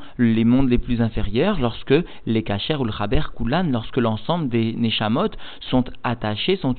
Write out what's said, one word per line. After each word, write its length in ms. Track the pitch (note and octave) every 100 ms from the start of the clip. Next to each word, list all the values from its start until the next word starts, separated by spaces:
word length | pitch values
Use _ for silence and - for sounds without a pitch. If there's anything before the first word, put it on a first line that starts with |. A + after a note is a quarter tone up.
| - -
les 260 | A#2 A2+
mondes 260 | A#2 B2+ C3+
les 80 | A#2+
plus 240 | A#2+ A#2
inférieurs, 560 | A2+ A2+ G2 A2 F#3 F#3+
lorsque 320 | A#2+ - - C#3+ - - -
les 180 | A2
Kacher 320 | G#2+ G2+ - D3+
ou 80 |
le 80 | A#2
Chaber 300 | G#2 G#2 D3 -
Kulan, 340 | - A2+ D#3+ F3+
lorsque 240 | A#2+ G#2+ C3
l'ensemble 540 | A#2 G#2+ - E3+ C#3
des 240 | A2+ A2+
Neshamot 560 | A#2 A#2 - G#2+ B2+ G#3+ - - -
sont 240 | - B2+ A#2+ -
attachés, 540 | B2 A#2+ G#2+ G#2 - F#3+
sont 180 | C3+